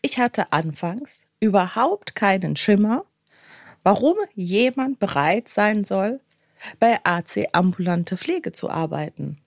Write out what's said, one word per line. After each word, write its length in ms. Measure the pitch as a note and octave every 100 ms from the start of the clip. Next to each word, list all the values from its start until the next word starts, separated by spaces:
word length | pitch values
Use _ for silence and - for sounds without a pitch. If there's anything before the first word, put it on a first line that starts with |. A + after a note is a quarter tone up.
Ich 160 | C#4 -
hatte 360 | A#3+ - -
anfangs 640 | D3+ D#3+ D3 E3+ G#3 C#4+ - _ _
überhaupt 720 | A3 G3 F#3 A3 C4+ G#4 - -
keinen 400 | G3+ F#3+ E3 D3+
Schimmer, 500 | - G3+ G#3 B3 G4 _ _ _ - - - -
warum 320 | F#3 G3 C4 G4 G4+
jemand 680 | - F3 G3 B3 B3+ C4 C4+
bereit 500 | F#3+ C#3+ D3 G#3 -
sein 340 | - G#3 G#3+
soll, 380 | G3+ F#3+ G3+ C4+ _ _ _ _ - -
bei 200 | A#3 A#3
A 220 | - F3 -
C 240 | - -
ambulante 680 | - F#3 F3 F3 F3 E3+ F#3
Pflege 360 | - F4+ A3+
zu 160 | - -
arbeiten. 720 | - D#3+ D3+ D3+ - C#3+ D3